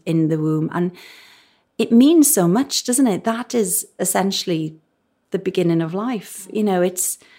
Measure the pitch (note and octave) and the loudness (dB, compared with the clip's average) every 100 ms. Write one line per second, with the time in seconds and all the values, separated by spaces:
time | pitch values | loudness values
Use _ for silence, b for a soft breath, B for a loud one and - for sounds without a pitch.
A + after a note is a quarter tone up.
0 | - D#3+ D#3 D#3+ D#3 D#3 D#3+ F3 F3+ F3+ | -2 0 0 0 0 -2 -2 -2 -4 -6
1 | B B B B B B B - - A#3 | B B B B B B B -6 2 6
2 | C#4 E4+ C#4+ G3+ E3+ G#3+ C#4 - - C#4+ | 6 6 4 4 2 2 0 -4 -2 0
3 | B3+ F3+ A3+ A3+ B3 A#3+ F#3 - - - | 2 0 -4 -6 -4 -2 -2 -4 -8 -8
4 | F#3 G3+ G3 F#3+ - D#3+ D#3 D#3 _ _ | -4 -2 -2 -4 -4 -4 -4 -10 _ _
5 | _ _ - F#3 F#3 F#3 E3+ E3 D#3+ F#3+ | _ _ -8 -6 -4 0 0 0 -2 -4
6 | A#3+ A3 - - - G#3+ G#3+ F#3 F3+ F3+ | -6 -6 -10 -18 -8 -2 0 2 0 -2
7 | - - b | -6 -6 b